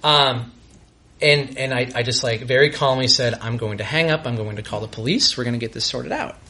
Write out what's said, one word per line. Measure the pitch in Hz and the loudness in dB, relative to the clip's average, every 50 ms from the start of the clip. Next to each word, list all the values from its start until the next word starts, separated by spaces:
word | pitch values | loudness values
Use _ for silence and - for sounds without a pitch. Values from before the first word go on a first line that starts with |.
Um, | - 151 151 147 139 135 127 117 117 - - - - - - - - _ _ _ _ _ _ _ | 2 4 4 4 4 4 2 -2 -4 -8 -12 -20 -20 -20 -20 -20 -20 _ _ _ _ _ _ _
and, | - 151 147 147 139 127 - - | 4 6 6 6 4 -2 -6 -6
and | 131 131 131 | -4 -2 0
I, | 123 120 123 - | -2 -2 -2 -2
I | 123 | -2
just, | 120 120 120 - | -2 0 0 0
like, | - 127 117 110 | 0 0 -2 -2
very | 127 120 127 127 143 147 | -2 0 4 4 4 4
calmly | 143 - 151 139 131 131 131 120 | 4 0 2 2 2 2 2 2
said, | - - 123 120 113 113 | 2 4 2 0 -2 -2
I'm | - 117 117 117 | -6 -4 -4 -4
going | 113 107 104 98 | -4 -4 -4 -4
to | 104 | -6
hang | 101 139 156 165 165 | -2 0 0 2 2
up. | 156 160 156 | 2 0 0
I'm | 127 120 | -4 -4
going | 113 110 107 107 | -4 -4 -6 -6
to | 104 | -8
call | 107 - - 104 | -8 -6 -6 -6
the | 107 110 | -6 -6
police. | - - 110 123 175 262 - - - | -8 -6 -2 0 0 2 2 0 0
We're | - 127 | 0 -2
gonna | 117 120 120 | -2 -2 -4
get | 117 113 | -4 -6
this | - 117 113 | -6 -6 -6
sorted | - - 123 123 139 | -6 -6 -6 -6 -6
out. | - 302 - - - - - | -4 -6 -6 -8 -10 -14 -20